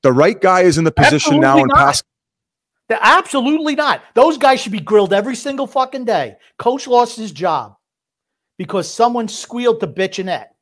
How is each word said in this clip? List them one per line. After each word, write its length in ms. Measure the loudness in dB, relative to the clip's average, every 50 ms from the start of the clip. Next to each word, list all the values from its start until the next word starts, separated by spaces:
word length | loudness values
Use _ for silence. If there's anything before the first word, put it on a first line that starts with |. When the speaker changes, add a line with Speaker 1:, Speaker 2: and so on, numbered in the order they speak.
| 4
Speaker 1:
The 80 | 2
right 280 | 4 4 4 2 2 2
guy 200 | 2 2 4 4 4
is 140 | 2 2
in 60 | 2 0
the 80 | 0
position 480 | 2 4 4 4 4 2 0 0 2 2
now 120 | 4 4
Speaker 2:
Absolutely 100 | 4 2
Speaker 1:
and 80 | 2 2
Speaker 2:
not. 80 | 2
Speaker 1:
past- 260 | 4 4 4 2 -2 -6 _ _ _ _ _ _ _ _ _ _ _ _ _ _ _ _ _
Speaker 2:
They're 100 | -6 0
absolutely 760 | 2 2 2 2 0 -2 -4 -2 0 0 -2 0 -2 -2 -2
not. 280 | -2 -2 -2 -2 -4 -6 _ _
Those 240 | 2 4 4 2
guys 220 | 2 2 2 2 2
should 140 | -2 -6 -8
be 80 | -8
grilled 320 | -4 2 2 2 2 4 0
every 240 | -2 -2 -2 -8
single 300 | -8 -8 -8 -6 -6 -8
fucking 360 | -4 -2 -4 -4 -4 -6 -10 -6
day. 320 | -4 -2 -2 -4 -6 -12 _ _ _ _
Coach 280 | -4 -4 -2 -2 -2 -4
lost 300 | 2 2 2 2 2 -4
his 160 | -12 -12 -12
job 460 | -10 -6 -4 -2 -2 -4 -6 -10 _ _ _ _ _ _ _ _ _ _ _ _ _ _ _ _ _
because 340 | _ -12 -6 -4 -6 -4 -6 -2
someone 340 | 0 0 0 0 -4 -6
squealed 520 | -8 -10 -14 -16 -12 -10 -2 -2 -2 0 -2
to 80 | -4
Bissonnette. 600 | -8 -4 -6 -6 -6 -4 -8 -8 -8 -8 -8 -10 _ _ _